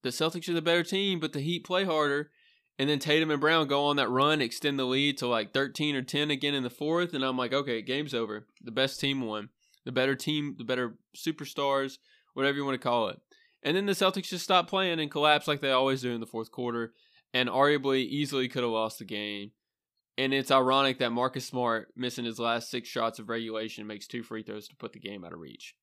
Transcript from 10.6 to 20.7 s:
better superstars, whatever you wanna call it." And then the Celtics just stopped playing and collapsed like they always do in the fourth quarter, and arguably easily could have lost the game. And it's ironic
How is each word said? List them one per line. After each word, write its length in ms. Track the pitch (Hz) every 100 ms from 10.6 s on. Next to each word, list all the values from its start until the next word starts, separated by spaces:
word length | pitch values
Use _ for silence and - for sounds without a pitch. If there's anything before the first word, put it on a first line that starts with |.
| 117
better 320 | 127 120 - _ -
superstars, 840 | - 156 139 - 139 135 135 - _ _ _
whatever 240 | - 139 143
you 80 | 139
wanna 140 | 131
call 300 | 123 120 107
it." 120 | - _ _ _ _
And 160 | 139 175
then 80 | 202
the 80 |
Celtics 340 | 185 190 190 180
just 160 | 180
stopped 260 | - 185 170
playing 300 | 196 190 165
and 100 | 151
collapsed 380 | 151 151 147 156
like 140 | 147
they 100 | 143
always 300 | 131 135 131
do 100 | 123
in 80 | 120
the 80 | 113
fourth 240 | 113 110
quarter, 420 | - 123 117 113 _ _ _ _
and 140 | 127 123
arguably 520 | 117 143 147 135 135
easily 500 | 127 139 143 139 127
could 140 | 131
have 80 | 120
lost 280 | 110 110 -
the 60 | 101
game. 460 | 104 104 101 104 _ _ _ _ _ _ -
And 160 | 131
it's 180 | 135 135
ironic 480 | 135 127